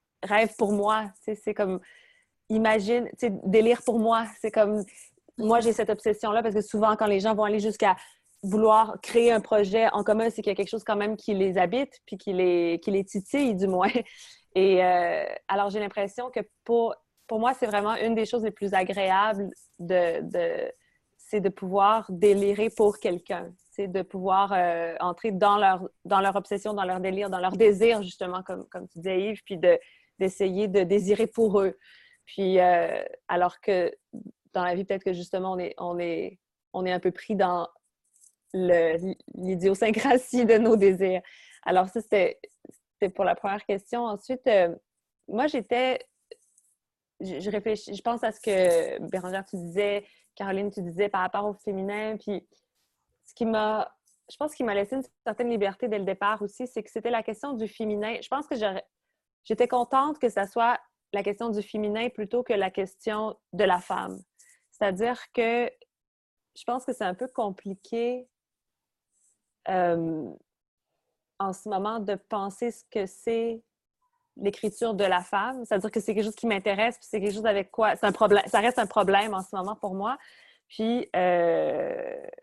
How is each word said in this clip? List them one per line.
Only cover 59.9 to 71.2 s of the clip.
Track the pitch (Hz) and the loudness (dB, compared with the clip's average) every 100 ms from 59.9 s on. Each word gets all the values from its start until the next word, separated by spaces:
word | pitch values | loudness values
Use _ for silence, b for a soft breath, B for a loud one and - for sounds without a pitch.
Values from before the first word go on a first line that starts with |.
| 269 285 302 | 2 2 0
que | 240 | -2
ça | 202 196 | -2 -4
soit | - 233 254 _ _ _ | 0 0 0 _ _ _
la | 196 | -4
question | 196 202 233 | -4 -4 -4
du | 208 | -4
féminin | 202 214 208 208 233 | -6 -6 -4 -2 -4
plutôt | 240 208 240 | -6 -4 -4
que | 247 | 0
la | 214 190 | 0 0
question | 190 190 - - 214 220 - _ | -2 -6 -6 -6 -4 -6 -8 _
de | 180 | 0
la | 196 180 | 2 2
femme. | - 185 - 196 - _ b b b | 0 -6 -6 -10 -16 _ b b b
C'est-à-dire | - 208 185 233 247 - | -4 -4 -2 -2 -4 -8
que | - 226 240 240 - _ _ _ _ _ _ _ - | -2 0 0 -2 -6 _ _ _ _ _ _ _ -16
je | |
pense | - 247 | -6 -6
que | 254 | -4
c'est | 240 | -6
un | 196 | -6
peu | 185 254 | -6 -8
compliqué, | - 214 190 202 190 - 233 240 247 247 _ _ _ _ _ _ _ _ _ _ _ _ _ - | -4 -6 -6 -12 -14 -10 -4 -4 -4 -10 _ _ _ _ _ _ _ _ _ _ _ _ _ -4
euh, | 190 175 170 165 160 117 - _ _ _ _ _ _ _ _ | 0 0 0 -2 -6 -8 -14 _ _ _ _ _ _ _ _